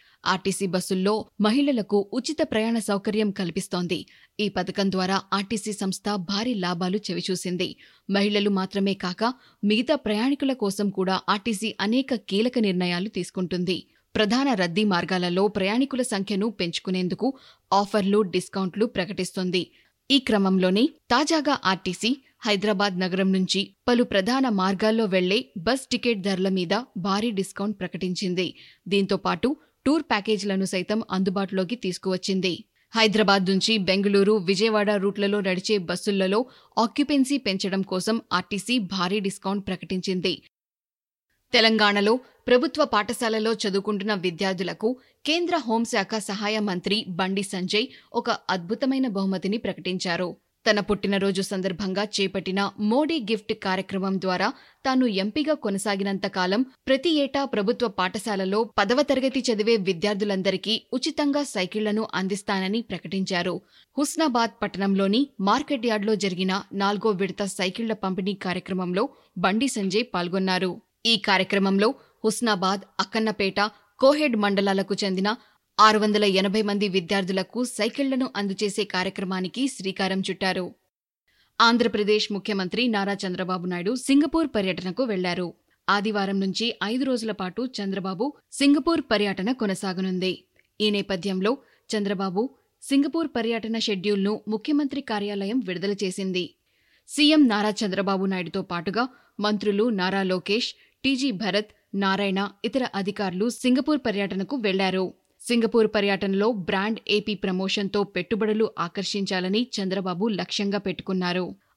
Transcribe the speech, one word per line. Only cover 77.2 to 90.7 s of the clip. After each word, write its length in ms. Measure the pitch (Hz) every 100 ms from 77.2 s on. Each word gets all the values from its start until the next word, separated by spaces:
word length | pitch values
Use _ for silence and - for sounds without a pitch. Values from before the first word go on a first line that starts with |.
| 185 190 185 226
సైకిళ్లను 680 | 247 - 214 247 277 254 254 208
అందజేసే 480 | 202 190 208 208
కార్యక్రమానికి 840 | 202 185 190 196 190 185 180 226 269
శ్రీకారం 540 | - 190 190 190 190
చుట్టారు. 540 | 190 185 190 185 180 - _ _ _ _ _ _ _ -
ఆంధ్రప్రదేశ్ 720 | 233 233 233 208 208 214 -
ముఖ్యమంత్రి 560 | 202 214 196 180 208 247
నారా 300 | 208 196 196 190
చంద్రబాబు 380 | 180 180 180 180
నాయుడు 300 | 175 180 254
సింగపూర్ 520 | - 277 320 330 294
పర్యటనకు 560 | 220 190 180 185 180
వెళ్లారు. 500 | 254 190 180 175 170 - _ _ -
ఆదివారం 500 | 202 208 208 190 196
నుంచి 360 | 196 185 226 -
ఐదు 200 | 196 254
రోజుల 280 | 269 247 220
పాటు 360 | 202 185 175 254 233
చంద్రబాబు 520 | 196 190 185 185 269 - _
సింగపూర్ 500 | - 277 294 330 330
పర్యటన 500 | - 208 202 190 196
కొనసాగనుంది. 920 | 254 214 185 196 180 190 185 185 - _ _ _